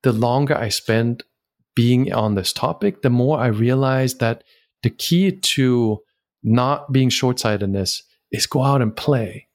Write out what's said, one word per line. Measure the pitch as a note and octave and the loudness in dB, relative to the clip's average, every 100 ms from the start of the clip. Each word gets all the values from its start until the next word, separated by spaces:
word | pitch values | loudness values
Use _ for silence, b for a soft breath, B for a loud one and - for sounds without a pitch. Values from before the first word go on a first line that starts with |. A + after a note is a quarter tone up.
The | C3 | 0
longer | A2 A#2+ B2+ C#3+ D3+ | 2 0 0 0 0
I | A2 | -2
spend | - - A2 A#2 A#2 - _ _ _ _ - | -6 0 0 0 -4 -10 _ _ _ _ 0
being | A#2+ B2 C3+ | 2 2 2
on | - A2 | 0 0
this | G2+ F#2 | 0 -2
topic, | - C3 E3+ G3+ F#3+ | -4 -4 -2 -4 0
the | B2+ | 0
more | B2 B2 D3+ | 2 2 2
I | B2 | 0
realize | G#2+ A#2 C3 C3+ C3 C3 B2+ | 0 2 2 2 2 0 0
that | A2+ A#2 b b b _ | -2 -2 b b b _
the | A#2 | -4
key | - - E3+ F#3+ | -4 0 2 2
to | F#3+ - - C3 B2 A#2 G#2 _ _ _ _ | 0 -4 0 2 2 0 -2 _ _ _ _
not | A#2+ A#2 B2+ D3 - | 0 2 2 -2 0
being | C3+ B2+ | 0 2
short-sightedness | - B2+ A#2+ A2+ G#2 G2 G2 F#2 - - _ _ | 0 -2 0 -2 -2 -2 -2 -4 -6 -12 _ _
is | A2 - | -8 -4
go | C#3 | 0
out | C3+ C#3 | 2 2
and | A2+ - | 0 -2
play. | - C3+ G#2+ E2+ _ | -2 -2 -2 -10 _